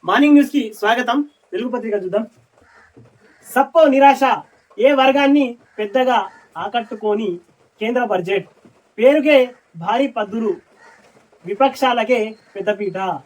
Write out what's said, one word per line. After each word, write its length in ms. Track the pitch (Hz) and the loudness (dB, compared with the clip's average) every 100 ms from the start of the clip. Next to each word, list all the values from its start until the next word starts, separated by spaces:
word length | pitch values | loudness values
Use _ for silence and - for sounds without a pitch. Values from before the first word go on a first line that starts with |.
| 175 | 0
మార్నింగ్ 280 | 214 294 285 | 2 6 6
న్యూస్ 160 | 277 | 4
కి 60 | 285 220 - | -2 -6 -6
స్వాగతం. 400 | 208 233 240 269 294 _ _ | -2 -2 0 -2 -4 _ _
తెలుగు 180 | - 240 | -8 -6
పత్రిక 240 | 233 220 208 | -6 -6 -6
చూద్దాం. 220 | 185 202 226 _ _ _ _ _ _ - - _ _ _ - | -4 -6 -6 _ _ _ _ _ _ -20 -20 _ _ _ -6
సబ్కో 280 | 247 269 330 311 | -2 2 4 4
నిరాశ, 280 | 269 277 262 262 - - _ _ - | 6 4 4 0 -2 -6 _ _ 0
ఏ 40 | 247 277 | 2 4
వర్గాన్ని 460 | 262 269 277 285 262 240 _ - | 2 2 2 2 0 -6 _ -10
పెద్దగా 400 | 208 254 254 233 190 - _ 160 | -4 -2 0 0 -2 -12 _ -12
ఆకట్టుకోని 640 | 196 240 220 214 214 208 214 175 _ _ _ _ | -6 -6 -8 -8 -4 -2 -4 -8 _ _ _ _
కేంద్ర 220 | 214 254 233 | -4 -2 -2
బడ్జెట్, 340 | 185 175 196 185 _ - _ _ - | -4 -2 -6 -6 _ -20 _ _ 2
పేరుకే 400 | 240 302 294 285 247 247 _ 165 | 4 4 4 4 2 -6 _ -12
భారీ 240 | 170 240 277 233 | -4 -2 -2 -4
పద్దులు, 360 | 208 226 226 175 _ _ - _ _ _ _ _ 170 | -8 -6 -6 -6 _ _ -20 _ _ _ _ _ -12
విపక్షాలకే 720 | 202 269 262 254 240 220 247 220 220 _ | -2 -2 0 -2 -2 0 -2 -2 -10 _
పెద్దపీట. 440 | 202 190 202 202 180 190 147 | -8 -6 -4 -6 -6 -6 -8